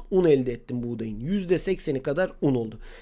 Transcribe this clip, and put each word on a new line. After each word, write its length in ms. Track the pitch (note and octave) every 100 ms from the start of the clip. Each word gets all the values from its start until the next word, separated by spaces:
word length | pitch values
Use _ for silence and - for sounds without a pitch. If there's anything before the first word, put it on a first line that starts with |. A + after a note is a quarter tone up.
| -
un 140 | F#3
elde 280 | F3 C#3 B2+
ettim 300 | A#2+ - B2
buğdayın. 380 | A#2+ A#2 A2+ G#2+
Yüzde 380 | C3+ G3+ F3 F3+
sekseni 440 | G3 F#3 - C3+
kadar 300 | C#3 C#3+ F#3 -
un 120 | D3+
oldu. 240 | B2+ A2+ A2 - -